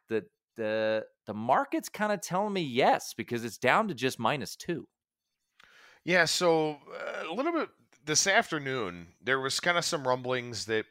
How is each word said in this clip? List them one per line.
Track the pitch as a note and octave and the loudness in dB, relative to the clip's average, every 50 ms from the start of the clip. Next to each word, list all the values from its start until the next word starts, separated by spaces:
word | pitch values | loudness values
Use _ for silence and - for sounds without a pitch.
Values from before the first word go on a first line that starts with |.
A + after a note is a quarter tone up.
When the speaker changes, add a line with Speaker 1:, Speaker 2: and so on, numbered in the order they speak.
| _ _ | _ _
Speaker 1:
The, | A2+ A2 F2+ - _ _ _ _ _ | -4 -4 -4 -4 _ _ _ _ _
the, | - A2 G#2+ A2 A2 A2 A2 A2 A2 G#2+ - _ _ _ | -6 -4 -2 0 0 0 0 0 0 -2 -6 _ _ _
the | - G#2 | -10 -8
market's | G#2+ A2 A#2+ C#3 G#3+ C#4 - - D#4+ - - | -6 0 2 2 2 2 0 -2 -4 -4 -6
kinda | - - G#3+ G#3 G#3 F3 | -6 -4 -2 -2 -2 -2
telling | - - E3 F#3 G#3 G#3+ G3 | -4 -4 -2 -2 0 0 -2
me | F#3+ | -2
yes, | E3+ C#3 A#2 A#2+ D#3 G#3+ - - - - - | -2 0 2 4 4 4 4 2 0 -6 -10
because | - G#2+ - A#2+ A#2 A2+ | -10 -6 -6 -4 -4 -4
it's | A#2 G2 - | -6 -8 0
down | - B2 D3 F#3+ A3+ G#3 | 2 4 4 4 4 0
to | D#3 | -2
just | A2+ B2 C3 - - | -2 -2 -2 -2 0
minus | A#2 A2 C#3+ C#3+ G#2 - - | 0 0 0 0 -4 -8 -10
two. | - - - E3+ C3 - - _ _ _ _ _ _ _ _ _ _ _ _ _ _ - - _ - - - - _ _ | -12 -8 -8 -6 -8 -8 -12 _ _ _ _ _ _ _ _ _ _ _ _ _ _ -20 -20 _ -20 -20 -20 -20 _ _
Speaker 2:
Yeah, | D3+ F3+ F3+ E3 | 2 4 4 4
so, | D#3 - - F3+ E3+ E3 D#3+ D#3 D3+ D3+ C#3 - - - | 4 2 2 4 4 6 6 4 2 -2 -6 -12 -14 -14
uh, | - - - - G3+ G3 D#3+ | -10 -10 -8 -8 -8 -6 -6
a | E3 | -4
little | A3 C#4 F4 E4+ | -2 -2 0 0
bit | D#4 A3+ - - _ _ _ _ _ _ | -2 -4 -4 -8 _ _ _ _ _ _
this | D3+ D#3 D3+ - | -2 0 2 2
afternoon, | G3 F#3+ A3+ A3 - E3+ D3+ C#3 C3+ C3 C3 G#2+ F2+ F2 F2 E2+ F2 _ _ - | 4 4 4 2 2 -2 -4 -4 -2 -2 -2 -2 -4 -6 -8 -12 -16 _ _ 0
there | A2+ C3 C3+ | 0 0 2
was | C3 C3+ - - | 2 -2 -4 -2
kinda | - F3 F3 F3 | 0 0 0 0
some | E3 - E3+ D#3 C3+ | 0 0 -2 -2 0
rumblings | B2+ B2+ C3 B2 B2 B2+ B2+ A#2+ A#2+ A#2 G2 F#2 | 0 0 0 0 -2 -2 -2 -4 -6 -8 -10 -4
that, | A2 A2+ A2 G#2+ - | -2 0 -2 -2 -2